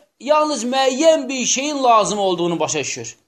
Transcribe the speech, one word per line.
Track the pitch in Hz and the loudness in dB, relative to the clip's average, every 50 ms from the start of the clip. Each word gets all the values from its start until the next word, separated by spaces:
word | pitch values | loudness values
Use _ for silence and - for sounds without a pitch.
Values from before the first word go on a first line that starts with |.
| _ _ _ _ | _ _ _ _
yalnız | 220 262 302 302 302 302 294 226 220 | -2 0 2 2 2 0 -2 -4 -4
müəyyən | 247 254 269 269 262 269 247 320 330 320 302 269 240 | -4 -2 0 0 0 0 2 4 4 4 4 0 -4
bir | 269 254 233 | -4 -4 -2
şeyin | - - 254 277 302 302 277 262 | -2 -2 -2 -2 -4 -2 0 2
lazım | 240 226 220 202 170 202 208 | 4 4 4 4 2 0 -2
olduğunu | 196 190 180 165 175 175 170 151 | -2 -2 -2 0 -2 -2 -2 -2
başa | 156 135 156 151 | -2 -2 -2 -4
düşür. | 131 - - 131 117 - - _ _ | -6 -6 -8 -10 -12 -14 -16 _ _